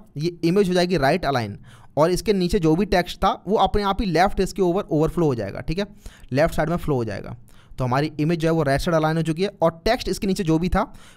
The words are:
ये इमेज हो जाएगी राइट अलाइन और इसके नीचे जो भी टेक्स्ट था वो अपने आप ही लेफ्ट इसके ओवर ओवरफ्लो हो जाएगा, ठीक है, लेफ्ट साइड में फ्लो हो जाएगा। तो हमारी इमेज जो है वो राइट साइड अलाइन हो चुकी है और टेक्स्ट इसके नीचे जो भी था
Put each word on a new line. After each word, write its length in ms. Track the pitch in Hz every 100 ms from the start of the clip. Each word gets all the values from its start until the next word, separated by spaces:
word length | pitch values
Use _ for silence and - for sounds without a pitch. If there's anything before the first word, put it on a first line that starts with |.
| - 143
ये 220 | 165 -
इमेज 240 | 165 190 185
हो 60 |
जाएगी 220 | 180 180 175
राइट 260 | 135 175
अलाइन 340 | 147 131 107 101 - - - -
और 140 | 165
इसके 220 | 180 -
नीचे 260 | 196 180 214
जो 160 | 160 165
भी 80 | 214
टेक्स्ट 320 | 185 175 -
था 120 | 190 247 170
वो 100 | 220
अपने 240 | 185 208
आप 160 | 202 190
ही 60 | 214
लेफ्ट 340 | 160 196 208
इसके 220 | 185 -
ओवर 220 | 185 180
ओवरफ्लो 420 | 208 151 156 175 156
हो 80 |
जाएगा, 260 | 117 98 101
ठीक 180 | - 165
है, 80 | 202 - - - -
लेफ्ट 220 | 127 165
साइड 140 | - 156
में 80 | 170
फ्लो 180 | -
हो 100 | 135
जाएगा। 320 | 110 101 - 120 - - - -
तो 60 |
हमारी 260 | 127 131 156 151
इमेज 180 | 151 170
जो 100 | 160
है 40 |
वो 80 | 165
राइट 180 | 139 139
साइड 140 | -
अलाइन 220 | 160 156 160
हो 60 |
चुकी 200 | 160 156
है 80 | 202 -
और 180 | 165 165
टेक्स्ट 240 | 220 240 -
इसके 180 | 190 196
नीचे 180 | 185
जो 140 | 160 160
भी 100 | 180
था 140 | 180 - - -